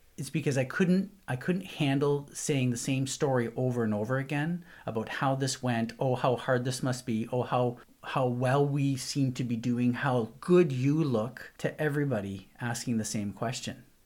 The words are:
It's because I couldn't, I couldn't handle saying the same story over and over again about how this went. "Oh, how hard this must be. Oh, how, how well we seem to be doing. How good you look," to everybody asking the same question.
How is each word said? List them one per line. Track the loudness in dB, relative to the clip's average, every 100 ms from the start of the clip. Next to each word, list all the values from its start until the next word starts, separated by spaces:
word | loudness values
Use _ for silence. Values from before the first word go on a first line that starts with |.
| _ -10
It's | -6
because | -2 0 0
I |
couldn't, | 0 2 4 4 0 -6 -8
I | -4
couldn't | -2 -2
handle | -4 -2 0 2 2 0 -4
saying | -6 -2 2 2
the | 0
same | 0 0 -2
story | -2 0 2 0 -2
over | -2 0
and | 0
over | 0 0 -2
again | -2 -2 -2 -4 -8 -14
about | -6 -4 -4
how | -2 0 0
this | 0 -2
went. | 0 0 0 -2
"Oh, | 0 2
how | 2 0
hard | 2 0 0
this | -2
must | -2 -4 -2
be. | -4 -2
Oh, | -2
how, | 0 2 0 -2 -12 -18
how | -6 0 0
well | 0 2 2 2
we | 2 0 0
seem | -2 0 0
to | 0
be | -2 -2
doing. | 0 2 2
How | 2 2 0 0 -4
good | 4 6 6
you | 4 2 2
look," | 2 2 0 -6 -16 -6
to | -4 -2
everybody | -2 0 0 0 -2 -6 -10 -8
asking | -6 -4 -2 -2
the | -2
same | -4 -4
question. | -4 -4 -4 -8 -10 -14 _